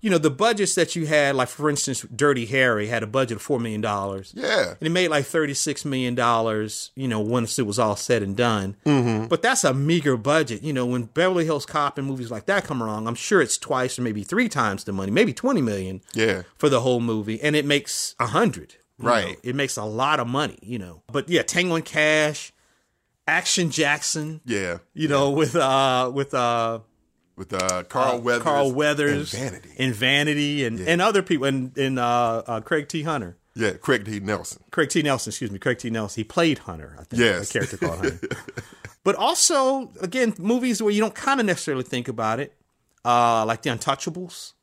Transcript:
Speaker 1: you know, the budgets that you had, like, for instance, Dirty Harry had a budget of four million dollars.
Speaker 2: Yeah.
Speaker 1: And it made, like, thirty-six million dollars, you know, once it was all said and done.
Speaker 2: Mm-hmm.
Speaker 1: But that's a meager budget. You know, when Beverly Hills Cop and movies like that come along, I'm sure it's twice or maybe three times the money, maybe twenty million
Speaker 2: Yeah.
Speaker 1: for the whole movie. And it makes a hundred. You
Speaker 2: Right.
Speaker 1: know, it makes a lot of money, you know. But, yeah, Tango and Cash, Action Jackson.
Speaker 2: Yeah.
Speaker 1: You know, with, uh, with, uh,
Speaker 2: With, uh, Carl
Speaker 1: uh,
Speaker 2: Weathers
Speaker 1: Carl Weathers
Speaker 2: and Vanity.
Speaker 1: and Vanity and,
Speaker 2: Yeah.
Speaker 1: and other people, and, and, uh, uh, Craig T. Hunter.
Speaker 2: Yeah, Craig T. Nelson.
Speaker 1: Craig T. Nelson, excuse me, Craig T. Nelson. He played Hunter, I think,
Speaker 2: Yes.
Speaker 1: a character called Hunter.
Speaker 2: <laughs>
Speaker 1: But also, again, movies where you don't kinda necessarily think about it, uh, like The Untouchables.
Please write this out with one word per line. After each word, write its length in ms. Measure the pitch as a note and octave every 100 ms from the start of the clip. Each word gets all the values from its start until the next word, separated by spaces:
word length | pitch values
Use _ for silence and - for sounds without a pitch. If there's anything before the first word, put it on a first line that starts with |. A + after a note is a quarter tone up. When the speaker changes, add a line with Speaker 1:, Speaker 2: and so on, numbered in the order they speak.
Speaker 1:
you 80 | A3
know, 80 | F3
the 120 | D3+
budgets 460 | C3 A3 G#3+ F#3+ -
that 180 | D#3+
you 120 | E3+ D#3
had, 300 | D3+ C#3 C#3
like, 100 | B2
for 220 | - D3
instance, 360 | C#3+ - B2+ -
Dirty 340 | A2 D3 C3 A2+
Harry 400 | C3+ B2+ G#2+ G#2
had 140 | A#2
a 60 | G#2+
budget 300 | B2+ B2+ A2
of 40 |
four 200 | - C3+
million 180 | A#2 G#2+
dollars. 540 | G#2+ G#2 G2 G2 F#2+ -
Speaker 2:
Yeah. 360 | - G#3 E3+
Speaker 1:
And 100 | D#3+ D#3+
it 20 |
made, 180 | F3 F3+
like, 160 | D3+ C3+
thirty-six 600 | E3 D3+ C#3 - C#3+ D3
million 300 | C3 B2+ B2
dollars, 760 | A#2+ A#2 A2+ G#2+ G#2+ - - -
you 120 | C3
know, 140 | A2
once 360 | G#2+ B2 A2+ -
it 80 | A2+
was 140 | G#2
all 160 | A2 G2+
said 260 | - A#2+
and 140 | G2+ G2
done. 400 | A#2+ G#2+ G2 G#2 -
Speaker 2:
Mm-hmm. 420 | C#3+ A#2+ A2 A2+
Speaker 1:
But 140 | E3
that's 220 | A3+ C4
a 100 | E3
meager 440 | C3+ C#3+ E3+ D3 B2
budget. 460 | G#2+ D#3 C3+ G#2+
You 100 | D3+
know, 120 | C3+ B2
when 180 | B2
Beverly 420 | A2+ - F3+ F#3 D#3+
Hills 200 | D3+ -
Cop 320 | D#3 C#3+ C#3
and 80 | C#3
movies 240 | C3 A#2
like 160 | A2+ -
that 180 | G3 -
come 160 | C3+
along, 260 | A2+ G#2+ A2
I'm 80 | A#2
sure 260 | - G3
it's 160 | C3 -
twice 400 | - C3 B2 -
or 40 |
maybe 220 | B2 G#2
three 260 | G2 G3 A#3+
times 340 | C#3+ A2+ G2
the 80 | -
money, 200 | G2 F#2+
maybe 180 | A#2 A3
twenty 300 | B2+ B3 B3
million 400 | B2 G2+ F#2 F#2+ _
Speaker 2:
Yeah. 280 | - A2 F#2+ F2+ _
Speaker 1:
for 100 | D3+
the 140 | C3
whole 180 | B2+ B2
movie. 420 | A#2 A2 G#2 A2
And 140 | D3 D3+
it 80 |
makes 520 | C#3+ C#3+ - - - -
a 80 | A#2+
hundred. 480 | D3 A3 A2+ D2 - _ _
You 60 | -
Speaker 2:
Right. 200 | A#2 F2+
Speaker 1:
know, 60 | D#2
it 120 | A#2+ C3
makes 220 | C#3 -
a 80 | G#2+
lot 340 | A2 C3+ D3+
of 80 | A#2+
money, 320 | C3 C#3+ -
you 160 | G2 A#2+
know. 260 | F2+ E2 _
But, 200 | A#2 C#3
yeah, 120 | E3
Tango 340 | - F3 F3+ E3
and 100 | D#3+
Cash, 680 | D#3 D3+ D#3 D3+ D3 - _ _ _ _ _ _ _ -
Action 420 | D#3+ F3+ - E3+
Jackson. 720 | C3 C#3+ D3 - D#3+ D3+ D#3 B2
Speaker 2:
Yeah. 340 | G#2+ F#2+ E2+ _
Speaker 1:
You 140 | - D3+
know, 220 | C#3 C#3
with, 260 | C#3+ D3+ E3
uh, 560 | C3+ C3+ C3+ B2+ B2+
with, 200 | C#3 C#3
uh, 460 | C3+ A#2+ A#2 A2+ A2+ A2 _ _ _ _ -
Speaker 2:
With, 160 | F#2
uh, 300 | F#2+ F#2 F2+
Carl 320 | F2+ C3+ C3 B2
Speaker 1:
uh, 40 |
Speaker 2:
Weathers 240 | A#2+ A#2+
Speaker 1:
Carl 280 | A#2+ C#3+ C#3
Weathers 600 | B2+ D3 D3 D3 C#3+ D3
Speaker 2:
and 180 | - C3
Vanity. 180 | F#2 - -
Speaker 1:
and 160 | C3 G#2+
Vanity 680 | B2+ C#3 D3 D3 D3 D3 B2
and, 140 | A2
Speaker 2:
Yeah. 60 | F#2
Speaker 1:
and 120 | E3+
other 200 | G3 G3+
people, 240 | F#3 D#3+ C#3
and, 300 | C3+ B2+ C3+
and, 200 | C3+ C3
uh, 460 | A#2+ A#2+ A#2+ A2+ -
uh, 140 | A2+
Craig 300 | - D#3 D3
T. 140 | E3
Hunter. 340 | D3+ D3 F#2 - _ -
Speaker 2:
Yeah, 160 | A2
Craig 320 | F#2 - B2+
T. 160 | G#2 G#2+
Nelson. 420 | G2 G2 F2+ - _
Speaker 1:
Craig 200 | - C#3+
T. 120 | F3
Nelson, 280 | D3 C3 -
excuse 180 | G#2 A#2
me, 100 | G2
Craig 180 | - B2
T. 120 | A#2+
Nelson. 300 | A2 G#2 -
He 60 | G#2+
played 320 | - E3+ C3+
Hunter, 380 | - E2 D2+ D2+
I 60 | -
think, 160 | A#2+
Speaker 2:
Yes. 280 | A#2+ - -
Speaker 1:
a 40 |
character 240 | A#2 F#2+ G2
called 220 | E2+ E2
Hunter. 200 | - F2 - - - - -
Speaker 2:
<laughs> 360 | - - - -
Speaker 1:
But 100 | G3
also, 800 | A3+ F4 - D#4 C4 C4+ A#3+ -
again, 320 | F#3 B3+ A#3+ -
movies 440 | F3+ B3 B3+ G#3
where 80 | A3
you 80 | G#3
don't 160 | G#3+ -
kinda 260 | - C#4
necessarily 420 | G#3+ F3 - C3+ B2+
think 240 | B2+ B2
about 320 | A#2 A2 A2+
it, 120 | C#3+ _ _ _ _ _ A#2+
uh, 400 | A#2+ A#2+ A2+ A2
like 160 | A2+
The 80 | D3
Untouchables. 840 | A#2 - C3+ - E3 F3+ - - _